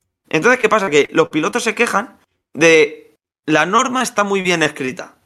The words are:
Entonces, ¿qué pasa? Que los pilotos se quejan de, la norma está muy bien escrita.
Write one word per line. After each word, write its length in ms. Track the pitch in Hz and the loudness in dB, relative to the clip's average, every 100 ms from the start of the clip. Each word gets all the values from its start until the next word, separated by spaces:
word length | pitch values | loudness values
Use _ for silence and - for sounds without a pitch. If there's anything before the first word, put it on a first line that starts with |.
| _ _ - | _ _ -6
Entonces, 300 | 151 214 247 | 0 2 2
¿qué 100 | 214 | 2
pasa? 200 | 214 190 | 0 0
Que 180 | 147 127 | 0 0
los 180 | - - | 0 0
pilotos 340 | 156 170 233 | -2 -4 -4
se 120 | 220 208 | -4 -2
quejan 420 | 233 196 247 _ _ _ _ | -2 -2 -6 _ _ _ _
de, 600 | 127 165 160 151 - - _ _ _ - | 0 4 6 4 -2 -20 _ _ _ -2
la 200 | 156 160 | 0 2
norma 360 | 220 254 247 | 0 0 -2
está 200 | 233 - | -4 -4
muy 180 | 202 196 | -2 -2
bien 220 | 180 170 | 0 0
escrita. 520 | 151 - 131 - - _ | -2 -4 -8 -8 -14 _